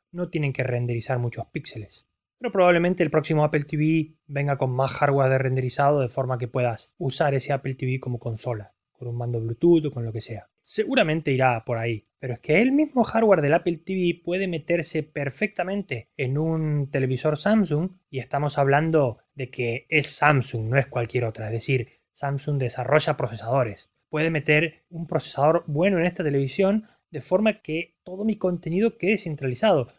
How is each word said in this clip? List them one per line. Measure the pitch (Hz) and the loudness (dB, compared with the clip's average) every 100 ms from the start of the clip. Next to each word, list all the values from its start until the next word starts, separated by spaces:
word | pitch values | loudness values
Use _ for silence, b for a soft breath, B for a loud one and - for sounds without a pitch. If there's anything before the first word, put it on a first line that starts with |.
| _ | _
no | 175 175 | -8 -6
tienen | 170 143 | -2 -2
que | 127 | -2
renderizar | 123 120 120 120 - 127 | -2 -2 -2 -4 -2 -2
muchos | 120 - - | -4 -6 -10
píxeles. | 151 - - 104 - _ _ _ _ | -10 -10 -12 -14 -18 _ _ _ _
Pero | 240 | -4
probablemente | 190 180 170 175 180 | 4 6 6 4 2
el | 156 | 2
próximo | 156 143 156 | 2 2 2
Apple | 151 151 | 2 0
T | 143 151 | -2 0
V | 156 160 156 _ - | 2 2 0 _ -10
venga | 143 143 135 | -4 -2 0
con | 127 | 0
más | 127 135 | 0 0
hardware | - 143 139 131 | 2 2 4 4
de | 131 | 2
renderizado, | 131 131 127 - 143 147 | 0 0 -2 2 2 2
de | 123 | 0
forma | - 127 123 | -2 -4 -4
que | 120 | -4
puedas | 131 123 110 - - | -2 -2 -2 -10 -6
usar | 143 - 151 | -2 0 2
ese | 135 - | 0 -2
Apple | 139 135 | -4 -4
T | 131 127 | -4 -4
V | 131 | -4
como | 131 120 | -4 -6
consola, | 120 113 127 110 101 _ _ | -6 -6 -4 -6 -10 _ _
con | - 120 | -14 -10
un | 120 | -6
mando | 120 117 | -4 -4
Bluetooth | 113 117 175 170 151 | -4 2 4 4 2
o | |
con | 120 113 | -6 -6
lo | |
que | 110 | -6
sea. | - 101 - _ - | -6 -8 -16 _ -8
Seguramente | - 214 262 165 160 147 | -4 0 2 2 0 0
irá | 131 131 117 - | 2 2 2 -4
por | 117 | -4
ahí, | 117 110 _ _ | -4 -6 _ _
pero | 127 117 | -10 -6
es | |
que | - 165 | 2 4
el | 254 | 4
mismo | 285 302 254 | 2 2 0
hardware | 214 226 220 180 | 0 2 4 4
del | 143 170 | 4 2
Apple | 175 165 | 0 -4
T | - | -4
V | 190 175 170 | -2 0 -2
puede | - 185 190 | -4 -4 -2
meterse | 160 - 175 151 160 | -4 -2 -2 -2 -4
perfectamente | 147 151 135 - 214 - 180 202 196 117 - - | -4 -4 -4 -2 -4 -2 -4 -4 -6 -8 -10 -6
en | 127 143 | -4 -2
un | 160 160 156 147 135 | -2 -2 0 -2 -2
televisor | 139 131 127 156 151 | -2 -2 0 -2 0
Samsung, | 202 220 175 147 185 - _ | 2 4 2 0 -2 -8 _
y | 135 | -12
estamos | - 143 147 - | -6 -2 0 2
hablando | 139 143 160 160 131 110 _ | 4 4 4 2 2 -2 _
de | 139 123 | -12 -10
que | - 120 117 - | -6 -4 -4 0
es | 156 143 | 0 0
Samsung, | - 147 143 - 117 110 | 2 4 4 2 -2 0
no | 135 | 0
es | - | 0
cualquier | 127 113 127 117 | -4 -4 -2 -4
otra. | 110 107 | -6 -6
Es | |
decir, | 113 - 131 110 b b | -6 -2 -2 -2 b b
Samsung | - 143 139 - 143 | -8 -4 -4 -2 -2
desarrolla | 123 - 123 151 151 139 | -2 -2 2 2 4 0
procesadores. | 127 110 113 135 113 98 - _ _ | -4 -6 -2 0 0 -6 -18 _ _
Puede | 151 165 | -2 -2
meter | 156 151 151 160 - _ | -2 2 2 0 -6 _
un | 170 170 | -12 -4
procesador | 156 - - 147 160 - | -4 -2 2 2 2 0
bueno | 147 196 185 | 0 2 2
en | 175 | 0
esta | 175 | -2
televisión | 156 139 135 - 190 214 - b _ | 0 0 0 0 0 0 -4 b _
de | 151 | -10
forma | - 190 214 214 | -2 0 2 -2
que | - 156 170 _ | -4 -6 -8 _
todo | - 185 | -14 -6
mi | 214 214 | -4 0
contenido | 185 175 170 175 226 - | -2 -2 -2 0 0 0
quede | 175 214 | -2 -2
centralizado, | 170 147 135 123 220 160 120 | -2 -6 -4 0 4 4 0